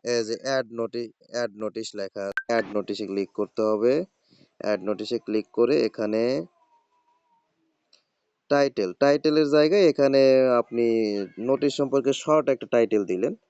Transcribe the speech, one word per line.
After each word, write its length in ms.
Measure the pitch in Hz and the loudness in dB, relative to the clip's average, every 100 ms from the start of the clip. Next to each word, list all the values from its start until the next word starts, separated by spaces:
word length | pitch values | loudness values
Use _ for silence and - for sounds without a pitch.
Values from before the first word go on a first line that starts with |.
এই 200 | 117 120 | -2 -4
যে 120 | 110 113 | -4 -6
অ্যাড 300 | 131 131 110 | -4 -4 -4
নোটি-, 400 | 117 113 120 113 _ _ | -8 -8 -8 -10 _ _
অ্যাড 280 | 120 117 101 | -6 -6 -6
নোটিশ 380 | 107 110 110 | -8 -8 -12
লেখা, 360 | 104 98 104 98 - - | -10 -10 -8 -8 -8 -2
অ্যাড 160 | 117 98 | -2 -2
নোটিশে 340 | 104 - 104 98 | -6 -4 -8 -4
ক্লিক 220 | 98 95 | -4 -4
করতে 280 | - 101 - | -6 -6 -2
হবে। 420 | 107 107 120 147 190 _ _ _ _ _ | 0 2 2 0 -4 _ _ _ _ _
অ্যাড 240 | 104 101 | -4 -4
নোটিশে 360 | 98 101 107 117 | -4 -6 -6 -6
ক্লিক 280 | - 107 - | -4 -4 -4
করে 320 | - 120 151 | 0 2 2
এখানে 640 | 113 - 107 110 120 139 170 _ _ _ _ _ _ _ 988 932 _ _ _ _ _ _ _ _ _ _ _ | 0 -4 -4 -2 -2 -4 -8 _ _ _ _ _ _ _ _ _ _ _ _ _ _ _ _ _ _ _ _
টাইটেল, 440 | 143 139 123 95 | 2 2 0 -4
টাইটেলের 560 | 87 139 147 156 151 147 | 2 2 4 2 2 4
জায়গায় 320 | 151 151 202 | 4 4 4
এখানে 680 | 175 - 139 135 135 131 131 120 | 4 4 4 6 6 6 4 2
আপনি 580 | - 117 117 113 107 101 95 - | 0 0 2 2 0 -2 -6 -6
নোটিশ 360 | 120 135 139 | -2 0 0
সম্পর্কে 380 | 135 139 139 131 | -2 -2 0 0
শর্ট 360 | 131 - 156 135 | -4 0 0 2
একটা 180 | 127 - | -4 0
টাইটেল 340 | 120 113 107 | 0 2 0
দিলেন। 300 | 90 92 123 220 | 0 -2 -4 -6